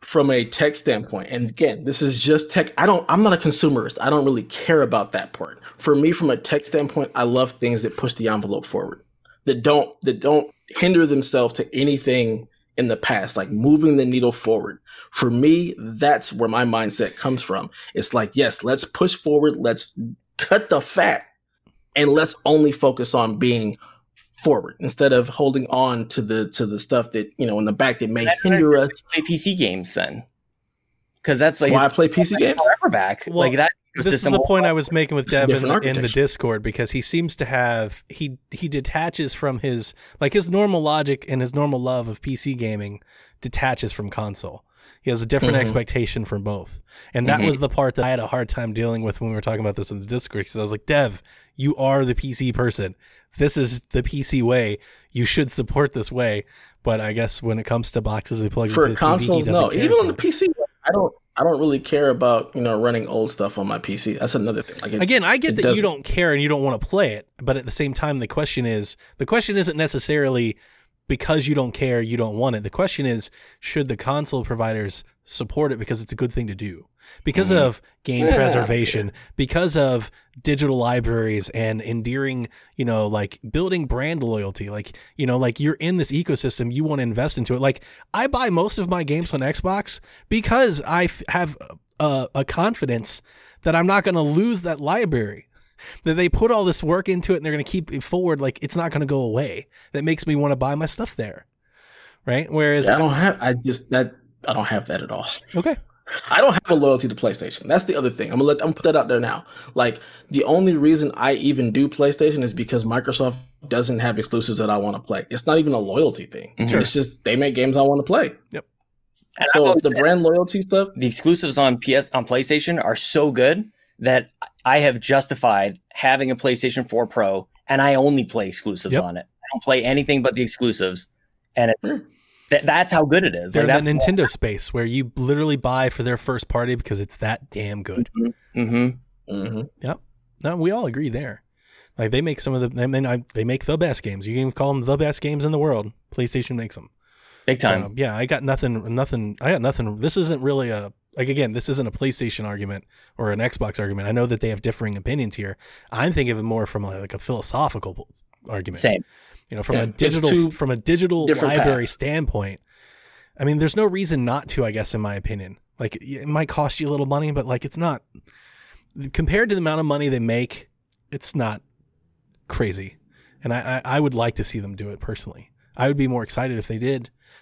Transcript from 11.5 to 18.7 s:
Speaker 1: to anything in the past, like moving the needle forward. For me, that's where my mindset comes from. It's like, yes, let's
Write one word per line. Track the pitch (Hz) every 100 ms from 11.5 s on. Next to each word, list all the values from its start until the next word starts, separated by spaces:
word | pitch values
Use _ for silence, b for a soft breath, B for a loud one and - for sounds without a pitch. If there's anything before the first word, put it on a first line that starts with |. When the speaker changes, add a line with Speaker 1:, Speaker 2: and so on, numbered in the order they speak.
Speaker 1:
to | - - 123
anything | 143 139 135 127 113 110 - _ _ -
in | 123
the | 110
past, | - 110 95 107
like | 95
moving | 104 131 151 156 139
the | 127
needle | 127 120
forward. | 117 113 110 101 - _ B B
For | - 123
me, | 120 147 165 175 -
that's | 110 110 143 123 -
where | 190 113
my | 113
mindset | 120 113 107 - 101 -
comes | 135 127
from. | - 95 - B B
It's | - -
like, | 120 107 -
yes, | 123 -
let's | 117